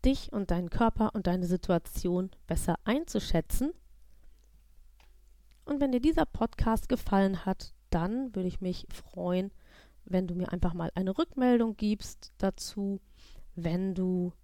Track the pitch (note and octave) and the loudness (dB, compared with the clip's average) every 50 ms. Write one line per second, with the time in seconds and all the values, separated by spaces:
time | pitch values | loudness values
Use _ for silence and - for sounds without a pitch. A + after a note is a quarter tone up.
0 | - C4+ C4+ - - - - G#3+ G3 - F3 F3 F3+ E3+ - - A#3 A3+ - - | 4 2 2 2 -4 -6 -6 -6 -2 0 0 -2 0 -2 0 2 2 2 4 2
1 | A3 G#3+ - G#3+ F3+ F3+ F3 F#3 F3+ E3+ F3+ F3+ - - F3+ E3 - - - - | 0 0 0 0 0 0 0 2 2 0 0 -2 2 2 0 0 0 -4 -8 -4
2 | - F3+ F3 F3+ F#3 F#3+ - - - - E3 - - - E3 - - - A3+ C#4+ | -2 0 0 0 -2 -4 -8 -16 -6 -4 -2 0 2 0 0 0 0 0 0 0
3 | E4+ - - G#3+ - - - E3 - - - - B3 D4+ F4+ - - - - - | -2 -2 -4 -4 0 2 2 2 2 2 0 2 2 0 -2 -6 -16 -20 -20 -20
4 | - - - - - - - - _ - - - - _ - - - - - _ | -20 -20 -20 -20 -20 -20 -20 -20 _ -20 -20 -20 -20 _ -20 -20 -20 -20 -20 _
5 | - - - - - - - - - - - - - - D4 C#4 C#4+ C4+ B3 B3 | -20 -20 -20 -20 -20 -20 -20 -20 -20 -20 -20 -20 -6 -6 0 0 2 2 2 2
6 | B3 D#4 D#4+ D#4 D#4 - - - A3+ A#3 - - - A3+ A3+ - - - B3+ - | 2 2 4 4 0 0 0 -2 -2 -2 0 0 2 2 2 0 0 -2 -2 -2
7 | - - G3+ G3 G3 F#3+ G3 F3 - F#3+ F#3 - - - - - _ _ - E3 | 0 2 4 4 4 4 2 -2 -2 -4 -4 -4 -6 -16 -16 -20 _ _ -2 0
8 | E3 F#3+ A3 B3+ C4+ B3+ G#3 G3 F#3 F3+ F3+ - F#3+ F3+ F3+ - - - - - | 0 0 -2 -4 -4 -4 -4 -4 -4 -2 -4 -2 -4 -4 -4 -4 -8 -12 -14 -14
9 | - - - F#3 F3 F3+ F3+ F#3 F#3+ G3+ - - - - - - - - - - | -14 -14 -10 -6 -2 0 0 0 0 -2 -8 -16 -20 -20 -20 -20 -20 -20 -20 -20
10 | - - F#3 F#3 F#3+ F3 F3 F3 F3+ - - F#3 - F3 E3 F3 E3 - - - | -8 -2 0 0 0 0 -2 -2 -2 -2 0 2 2 0 2 0 -4 -4 -2 -2
11 | F#3+ F#3+ F#3+ - E4 - - C4+ B3+ B3 B3 A#3 A#3 A3+ G#3 - G#3+ G#3 G#3+ G#3 | -2 -2 0 0 0 0 0 2 6 6 6 6 4 2 0 -2 0 0 0 -2
12 | - - - - - - - _ - G3 - - - - - G#3 G3+ G3 G3 G3 | -4 -14 -14 -16 -20 -20 -6 _ -2 -2 0 -2 -12 -10 -6 -4 -4 -4 -4 -6
13 | - - - - - - - - - - - E3+ E3 E3 E3 F3+ F#3+ F#3+ F#3 F3+ | -8 -16 -20 -20 -20 -20 -18 -18 -18 -14 -12 -6 -2 -2 0 0 0 -2 -2 0
14 | F#3 F#3 F#3 F3+ F3+ F3+ - - | 0 0 0 0 -2 -4 -6 -10